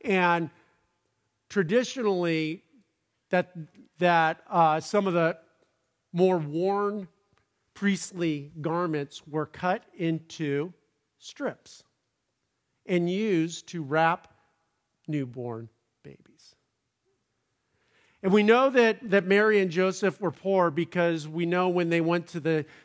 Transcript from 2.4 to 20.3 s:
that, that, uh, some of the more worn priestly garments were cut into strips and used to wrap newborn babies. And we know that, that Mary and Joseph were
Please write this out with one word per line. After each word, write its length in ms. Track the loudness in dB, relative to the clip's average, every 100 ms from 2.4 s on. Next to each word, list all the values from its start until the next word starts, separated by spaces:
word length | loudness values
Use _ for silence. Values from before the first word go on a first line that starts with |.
| -4 -8 _ _ _ _ _ _ -2
that, 260 | -2 -2 -10 -18 _ -18 0
that, 420 | 2 4 2 -2 -2
uh, 300 | 2 4 2
some 260 | 0 0
of 80 | 2
the 240 | 2 0 -2 _ _ _ _ _ _ _
more 280 | 2 2 2
worn 680 | -2 -2 -2 -2 -4 -6 -14 _ _ _ _ _ _
priestly 760 | -2 0 0 -4 -4 -4 -4 -10 -8
garments 600 | -4 -2 -2 -4 -6 -12 -8
were 180 | -6
cut 380 | -6 -4 -2 -2 _ -6
into 760 | -4 -4 -8 -8 -4 -4 -6 -12 _ _ _ _
strips 640 | -20 -10 -10 -10 -20 -20 _ _ _ _ _ _ _ _ _ _
and 240 | -4 -2 0
used 580 | -2 0 0 -2 -6 -12
to 160 | -12
wrap 440 | -2 2 2 0 _ _ _ _ _ _ _ _ -8
newborn 640 | -6 -6 -10 -10 -12 -14 _ _ _
babies. 520 | -20 -20 _ _ _ _ _ _ _ _ _ _ _ _ _ _ _ _ _ _ _ -6
And 100 | 2
we 100 | 4
know 280 | 6 6 6
that, 400 | 4 4 2 0
that 160 | 0
Mary 340 | 2 2 4 2
and 100 | 0
Joseph 520 | 0 -2 0 -4 -2
were 100 | -6